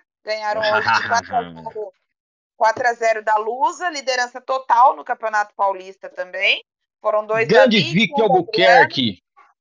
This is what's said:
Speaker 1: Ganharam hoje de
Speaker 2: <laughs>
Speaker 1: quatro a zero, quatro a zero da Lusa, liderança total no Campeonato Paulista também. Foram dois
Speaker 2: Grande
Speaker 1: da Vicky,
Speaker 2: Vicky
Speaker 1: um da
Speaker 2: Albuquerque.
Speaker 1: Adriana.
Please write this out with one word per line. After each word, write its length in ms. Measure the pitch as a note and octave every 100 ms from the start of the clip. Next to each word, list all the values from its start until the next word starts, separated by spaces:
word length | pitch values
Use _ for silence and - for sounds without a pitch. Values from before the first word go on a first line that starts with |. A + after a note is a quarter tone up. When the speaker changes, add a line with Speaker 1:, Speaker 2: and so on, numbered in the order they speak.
| _ _
Speaker 1:
Ganharam 380 | - G#3+ G#3+ G#3+
hoje 260 | G#3+ G#3+ A3
de 140 | G#3+ G#3+
Speaker 2:
<laughs> 0 |
Speaker 1:
quatro 260 | A#3 - -
a 60 |
zero, 500 | F3 E3 - - G4 _ _ _ _ _ _ -
quatro 320 | A#3 B3 B3
a 60 |
zero 300 | A#3 A3+ A3
da 120 | G#3+ G#3+
Lusa, 520 | A3 B3 D4+ F4 F4+
liderança 500 | D4 C4 B3 A#3+ B3
total 540 | - C4 C4 A#3 C4+ D4+
no 80 |
Campeonato 500 | C#4 A#3+ A3 G#3+ G#3 -
Paulista 540 | G3 F#3+ F#3+ F#3+ F3+
também. 540 | F#3 F3+ F#3+ G#3 D#4+ - _ _ _
Foram 260 | G#3+ G#3+ G#3+
dois 200 | A3 D#3
Speaker 2:
Grande 300 | A3+ C4 G#3+
Speaker 1:
da 60 |
Vicky, 100 | C#3+ F3
Speaker 2:
Vicky 140 | A3
Speaker 1:
um 40 | C#4
da 60 |
Speaker 2:
Albuquerque. 760 | A3 F#3 - D#3+ F#3 - - -
Speaker 1:
Adriana. 200 | A#2 F2+ _ _ _ _